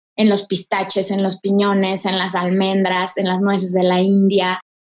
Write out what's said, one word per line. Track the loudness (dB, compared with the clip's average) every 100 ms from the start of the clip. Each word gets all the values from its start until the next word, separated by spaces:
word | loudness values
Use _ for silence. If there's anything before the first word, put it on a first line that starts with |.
| _ 0
en | 2
los | 2 0
pistaches, | -4 -2 -4 -2 -2 -2
en | -2
los | -2 -2
piñones, | -2 0 2 0 0 -2 -2
en | -2
las | -2 -2
almendras, | -2 0 0 0 0 0 -2 -4
en | -2
las | 0
nueces | 0 0 0
de | 0
la | 2 2
India. | 2 4 2 2 0 -4 -10 _ _